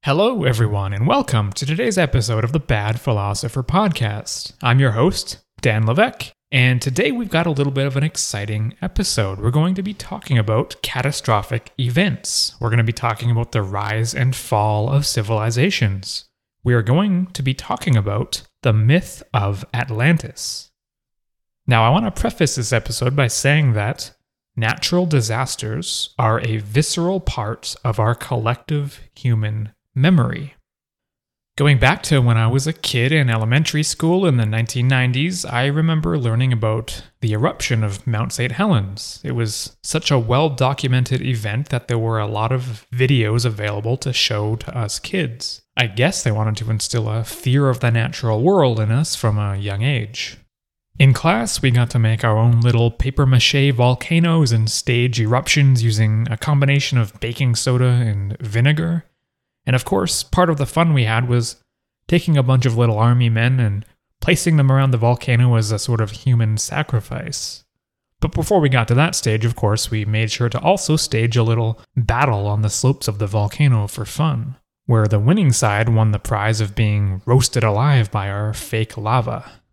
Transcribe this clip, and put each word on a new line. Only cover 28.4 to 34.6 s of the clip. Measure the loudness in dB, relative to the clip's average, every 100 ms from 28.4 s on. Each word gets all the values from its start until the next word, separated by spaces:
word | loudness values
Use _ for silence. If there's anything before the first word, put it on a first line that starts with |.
| -2 -4 -4 -6 -6 -12 -20 -6
human | -2 0 -2 -6 -8 _ _ 0
memory. | 4 4 2 -2 -12 _ _ _ _ _ _ _ _ _ _ 0
Going | 2 4
back | 4 2
to | 2 2
when | 4 2
I | 2
was | 0 -2
a |
kid | -6 -4 0 2
in | 2 2
elementary | 0 2 2 2 -2
school | -4 0 0 2 2
in | 2
the | 0
nineteen | 0